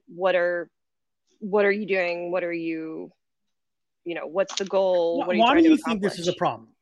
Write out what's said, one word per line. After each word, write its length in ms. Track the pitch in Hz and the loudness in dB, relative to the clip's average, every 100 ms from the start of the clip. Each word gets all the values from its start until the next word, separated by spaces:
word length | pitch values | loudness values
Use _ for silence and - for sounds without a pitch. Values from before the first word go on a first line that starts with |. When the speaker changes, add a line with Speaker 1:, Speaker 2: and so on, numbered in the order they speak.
| - | -16
Speaker 1:
what 280 | 170 185 | -2 0
are, 360 | 180 175 175 165 _ _ _ _ _ _ _ | 2 0 -2 -6 _ _ _ _ _ _ _
what 260 | 208 208 | -2 2
are 60 | 202 | 2
you 140 | 202 190 | 0 -2
doing? 440 | 190 175 175 175 | -2 -2 -4 -4
What 100 | 180 | -4
are 80 | 175 | -4
you, 580 | 170 165 160 160 160 - _ _ _ _ _ _ _ _ _ | -4 -6 -6 -8 -10 -14 _ _ _ _ _ _ _ _ _
you 100 | 170 | -10
know, 120 | 160 143 | -8 -6
what's 280 | 175 190 - | -4 -4 -4
the 80 | |
goal? 580 | 196 196 190 180 170 170 | -2 0 2 2 0 0
Speaker 2:
Wh-, 40 | 185 | 0
Speaker 1:
What 40 | |
are 40 | |
you 60 | 202 | 2
Speaker 2:
why 100 | 233 | 4
Speaker 1:
trying 100 | 311 | 6
Speaker 2:
do 60 | 330 | 6
Speaker 1:
to 40 | 311 | 6
Speaker 2:
you 60 | |
think 200 | - 214 | 2 -2
this 160 | 190 180 | -4 -2
is 80 | 170 | -4
a 20 | |
Speaker 1:
accomplish? 80 | - | 0
Speaker 2:
problem? 300 | 165 113 113 _ | -2 -2 -10 _